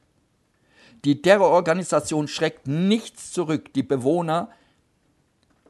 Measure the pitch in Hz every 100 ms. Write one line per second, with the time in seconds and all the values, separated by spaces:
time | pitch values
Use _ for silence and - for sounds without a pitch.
0 | _ _ _ _ _ _ _ _ - -
1 | 139 147 175 202 175 170 165 175 175 156
2 | - 156 147 - 156 - 135 151 190 220
3 | - - - - 160 147 - 135 113 139
4 | 123 175 165 165 - - _ _ _ _
5 | _ _ _ _ _ _